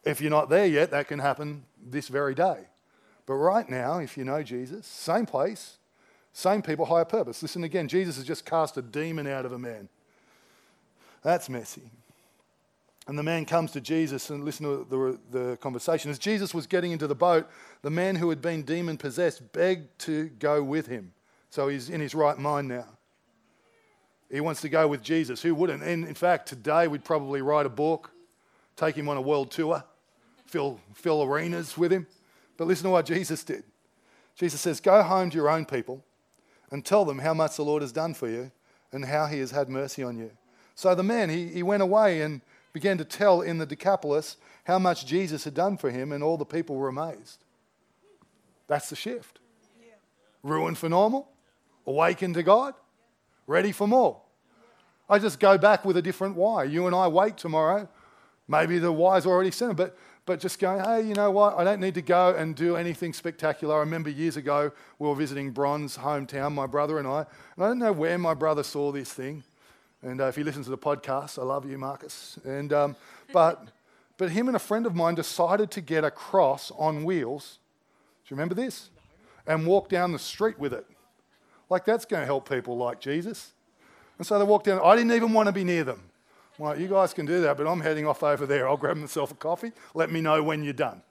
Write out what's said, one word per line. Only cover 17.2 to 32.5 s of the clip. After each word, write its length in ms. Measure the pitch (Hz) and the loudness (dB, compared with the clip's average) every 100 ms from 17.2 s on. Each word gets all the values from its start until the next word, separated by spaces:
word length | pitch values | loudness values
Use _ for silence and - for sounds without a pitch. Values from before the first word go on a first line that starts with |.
| 175 165 160 - - - | 4 4 0 -18 -20 -12
the 80 | 147 | -6
man 260 | 160 185 185 | -2 0 0
who 140 | 170 | 0
had 100 | 151 | -2
been 220 | 165 165 | -4 -4
demon-possessed 920 | 135 170 170 156 143 123 170 - 120 | -4 -4 -4 -6 -6 -2 -2 -2 -12
begged 460 | - 180 180 147 _ | 0 0 0 -6 _
to 300 | - 151 160 117 | -4 -4 -4 -2
go 240 | 151 147 | 0 0
with 240 | 135 156 117 | 0 -4 -4
him. 260 | 123 92 _ _ _ _ | -10 -12 _ _ _ _
So 180 | - 139 | -4 -2
he's 220 | 139 123 | -2 -6
in 100 | 170 | -6
his 140 | 143 | -4
right 240 | 156 147 143 | 2 2 2
mind 300 | 143 143 139 | -2 -2 -4
now. 180 | 123 117 _ _ _ _ _ _ _ _ _ _ _ _ _ _ | -8 -12 _ _ _ _ _ _ _ _ _ _ _ _ _ _
He 100 | 135 | -6
wants 220 | 160 151 | -4 -6
to 80 | 156 | 0
go 180 | 160 156 | 2 2
with 140 | 143 | 0
Jesus. 400 | 110 165 131 120 | -2 -2 0 -2
Who 120 | 170 | -2
wouldn't? 280 | 156 180 143 | 0 0 -2
And 260 | 156 170 170 | -4 -4 -6
in 60 | |
fact, 340 | 147 175 170 - | 0 2 2 -2
today 400 | 127 110 156 170 | -8 0 2 2
we'd 160 | 147 | -2
probably 380 | - 156 139 139 | -2 -2 -2 -4
write 240 | 135 151 139 | 2 2 0
a 40 | |
book, 400 | 113 151 160 - _ _ _ _ _ _ | 0 0 0 -6 _ _ _ _ _ _
take 220 | - 160 147 | -4 -2 -2
him 140 | 147 | -4
on 80 | 143 | -4
a 40 | |
world 280 | 131 147 131 | 0 0 0
tour, 340 | - 160 170 - _ _ _ _ _ _ | -4 -2 -2 -6 _ _ _ _ _ _
fill, 340 | 160 143 117 - | -4 -4 -6 -18
fill 300 | 104 175 151 | -6 0 0
arenas 520 | 135 143 170 170 156 156 | 2 0 -2 -6 -6 -2
with 160 | 170 | 2
him. 140 | 185 160 _ _ _ _ | 2 -2 _ _ _ _